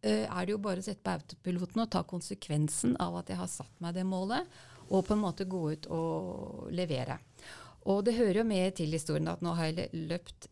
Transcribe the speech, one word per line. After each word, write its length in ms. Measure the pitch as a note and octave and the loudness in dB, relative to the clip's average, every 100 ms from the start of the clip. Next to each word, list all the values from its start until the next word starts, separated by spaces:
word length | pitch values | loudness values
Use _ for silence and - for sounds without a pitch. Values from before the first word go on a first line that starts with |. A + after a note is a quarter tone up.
eh, 220 | G#3 G#3+ G#3+ | 4 2 2
er 160 | F3+ F#3 | -2 0
det 40 | |
jo 40 | G#3 | 0
bare 180 | G3+ F#3 | 0 -2
å 60 | |
sette 180 | F#3+ G3 | -4 -4
på 100 | F#3+ F3 | -2 -4
autopiloten 640 | - - F#3 F3+ F3 A3+ | -6 -8 -2 -2 0 0
og 80 | A3+ | 0
ta 140 | F3+ | 0
konsekvensen 920 | F3 F3 - G3 - D3+ D3+ - - - | -2 -6 -6 -8 -2 2 2 2 2 2
av 160 | F3 F3 | 0 -2
at 100 | F3 | -6
jeg 100 | F#3 | -4
har 100 | F3+ | -4
satt 240 | - - - | -6 -10 -8
meg 120 | E3+ F3 | -6 -2
det 100 | F#3 | 0
målet, 400 | F#3 F#3+ B3 F4+ - - - - | 0 0 -2 -4 -12 -20 -20 2
og 140 | F#3+ F#3 | 2 4
på 40 | |
en 80 | G#3+ | 2
måte 260 | G3+ - F#3+ | 2 -2 -2
gå 240 | F#3 D#3 | 0 0
ut 140 | D3+ - | -2 -2
og 840 | E3 E3 D#3+ F3+ - - - - | -2 0 -2 -4 -6 -8 -10 -4
levere. 460 | E3+ F3 C3 B2+ - - - - - - - - | -2 0 0 -2 -6 -10 -20 -18 -18 -18 -6 2
Og 160 | G3 G3+ | 4 4
det 100 | A3+ | 6
hører 200 | A3+ F#3 | 6 6
jo 80 | |
med 320 | A3+ G3 F#3 F#3+ | 4 4 2 2
til 160 | D#3 | 0
historien 360 | D#3+ D#3 D3+ D#3+ | 0 0 0 2
at 140 | E3+ | 0
nå 140 | E3+ E3+ | 0 2
har 160 | D#3+ | 2
jeg 40 | E3 | 0
le-, 320 | - E3 D#3+ | -4 -4 -4
løpt 380 | F3 - - - | -4 -6 -18 -4